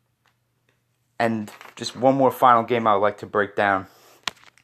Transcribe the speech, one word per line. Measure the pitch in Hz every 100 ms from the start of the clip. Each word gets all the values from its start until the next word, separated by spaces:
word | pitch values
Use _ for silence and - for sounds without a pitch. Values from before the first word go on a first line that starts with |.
| _ _ _ _ _ _ _ _ _ _ _ -
And | 117 110 104 - - -
just | 110 104
one | 131 139
more | 127
final | - 127 117
game | 113 120 113
I |
would | 101
like | 104 -
to | 98
break | 107 101 -
down | 101 95 92 _ _ _ - - _ _